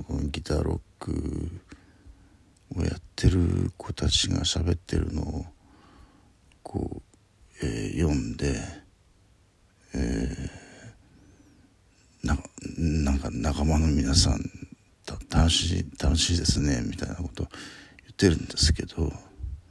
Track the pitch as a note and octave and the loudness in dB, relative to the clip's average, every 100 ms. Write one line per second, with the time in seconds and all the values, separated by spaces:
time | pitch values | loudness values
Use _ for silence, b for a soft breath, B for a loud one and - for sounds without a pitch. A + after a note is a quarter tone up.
0 | - C#2 C#2+ - - D2+ D#2+ E2 - - | -6 -4 -4 -4 -2 0 0 -2 -6 -12
1 | - D#2 D2 D2 D#2+ F2 - B B B | -6 -4 -4 -6 -6 -10 -18 B B B
2 | B B B B B B - F2+ E2 E2 | B B B B B B -10 -4 -2 -4
3 | - - - F2+ F2 G1+ - - - - | -10 4 4 6 2 2 -2 -6 -10 -2
4 | D#2+ - - F2 - - E2+ E2+ - E2 | 0 2 2 0 0 0 0 0 0 -2
5 | D#2 D2+ D2 D2+ - - b b b b | 0 -2 -4 -6 -8 -14 b b b b
6 | b b b b _ _ - - - - | b b b b _ _ -8 -6 -6 -8
7 | - _ _ _ _ - C2+ - - - | -16 _ _ _ _ -6 -4 -4 -4 2
8 | D#2+ C#2+ A1+ A#1 C#2+ C2 - - - _ | 2 2 -2 -2 -2 -2 -6 -12 -20 _
9 | _ _ _ _ _ _ _ _ _ - | _ _ _ _ _ _ _ _ _ -2
10 | B1 A1 G#1+ - C2 B B B B B | 0 0 -2 -4 -8 B B B B B
11 | B B B B B B B _ _ _ | B B B B B B B _ _ _
12 | _ _ - - - - - - D#2+ D#2 | _ _ -2 -2 -4 -14 -10 -2 0 2
13 | C#2 C#2 - B1 C#2+ C#2 D2+ D#2 D#2+ C#2+ | 2 0 0 -2 -2 2 4 4 4 4
14 | C2+ D#2+ - - - - - - _ _ | 4 4 4 2 -4 -12 -18 -20 _ _
15 | - - - - D#2+ - E2+ F2 E2 - | -12 -12 0 4 6 6 2 0 -4 -2
16 | - D#2+ - F2 - - C#2+ B1 - - | 2 2 2 2 2 2 2 0 -4 -6
17 | - - E2 - - B B B B B | -6 -6 -8 -8 -10 B B B B B
18 | - - G2 D#2 - - D#2 D#2 F#2 - | -12 4 4 4 -2 2 4 4 -2 -2
19 | D#2 - - - - - b | -2 -4 -14 -12 -10 -10 b